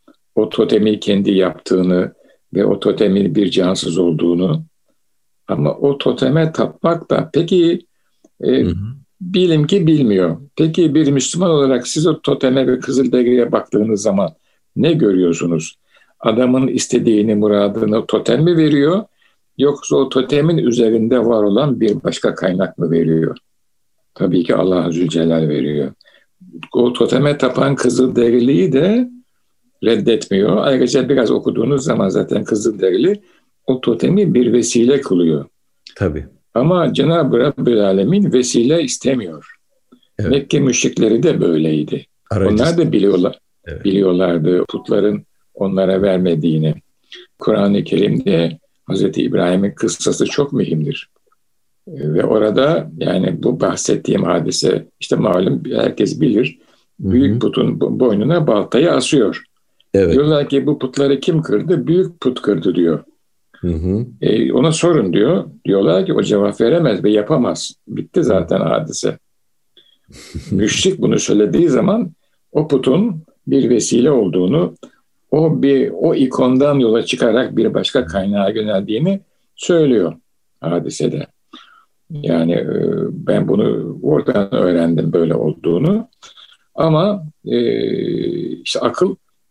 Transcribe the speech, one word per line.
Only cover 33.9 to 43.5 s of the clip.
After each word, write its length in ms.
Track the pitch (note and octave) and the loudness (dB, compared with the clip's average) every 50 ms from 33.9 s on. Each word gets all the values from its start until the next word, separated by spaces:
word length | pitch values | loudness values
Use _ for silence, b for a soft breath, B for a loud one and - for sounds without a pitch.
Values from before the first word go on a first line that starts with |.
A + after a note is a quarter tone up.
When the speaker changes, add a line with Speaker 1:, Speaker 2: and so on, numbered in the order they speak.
| A2+ - - C3+ E3+ G3+ G3+ - B2+ | -2 0 0 2 2 2 2 2 2
Speaker 1:
bir 200 | B2 B2 A#2+ A2 | 2 2 4 2
vesile 480 | B2 A2 - - A#2+ A#2 B2 C#3+ C3+ | 0 0 0 2 2 2 4 2 0
kılıyor. 440 | - - F#2 F2 F2 E2 D#2 D2 C#2 - _ _ _ _ _ _ _ - - | 0 0 0 2 2 2 0 -2 -4 -8 _ _ _ _ _ _ _ -16 -6
Speaker 2:
Tabii. 300 | - G2+ F2 D2+ D2+ - - _ _ _ _ - | -4 -2 -2 -2 -4 -10 -12 _ _ _ _ -4
Speaker 1:
Ama 400 | A2+ B2+ D#3+ F3+ F3+ D#3+ B2+ - | 0 2 2 2 2 2 0 0
Cenab-ı 440 | - C3+ D3+ D#3+ E3+ D3+ B2+ A#2 A#2 | 0 0 2 2 2 0 2 2 2
Rabbül 480 | B2+ D3 C#3 - D#3 B2 A#2+ G#2+ G2+ | 0 0 -2 -2 0 0 2 2 2
Alemin 480 | G2 F#2+ G2 G2 - F3+ G#3 G3+ C#3 - | 2 2 2 2 2 2 2 2 2 2
vesile 500 | B2+ B2 - - B2+ A#2 C3 D#3+ E3+ D3+ | 2 0 2 0 0 2 2 2 0 0
istemiyor. 600 | B2 - - - A#2+ C3+ B2 G#2 F2 D#2 D2+ - - - _ _ _ _ _ _ _ - _ _ _ _ - | -2 -6 -4 -2 -2 -2 -2 -4 -8 -12 -16 -20 -20 -20 _ _ _ _ _ _ _ -20 _ _ _ _ -6
Speaker 2:
Evet. 120 | - F2 | -2 0
Speaker 1:
Mekke 280 | C3 C#3+ C#3+ - - D3 | 0 0 0 0 0 0
müşrikleri 640 | C#3 C3 A#2+ - - B2+ - - A#2 A2 A2 A#2+ D3 | 0 2 0 0 -2 -2 -2 0 0 2 2 2 2
de 180 | E3 - - | 0 0 2
böyleydi. 640 | - F2 E2 D2+ D#2+ D#2+ D#2 D2+ D2+ - - - - _ _ _ _ - | 0 0 0 0 0 0 0 -2 -2 -4 -6 -10 -10 _ _ _ _ -4
Speaker 2:
Aracı. 220 | A2+ G2+ F#2+ F#2+ G#2 | -2 0 2 2 2
Speaker 1:
Onlar 240 | G#2+ B2+ D#3+ E3+ F3 | 2 2 0 2 0
da 140 | D#3+ A#2+ | 0 0
biliyorlar, 480 | - G#2+ F#2+ G2+ F#2+ F2+ F2+ - - - _ _ | 2 2 2 2 2 2 0 -2 -4 -8 _ _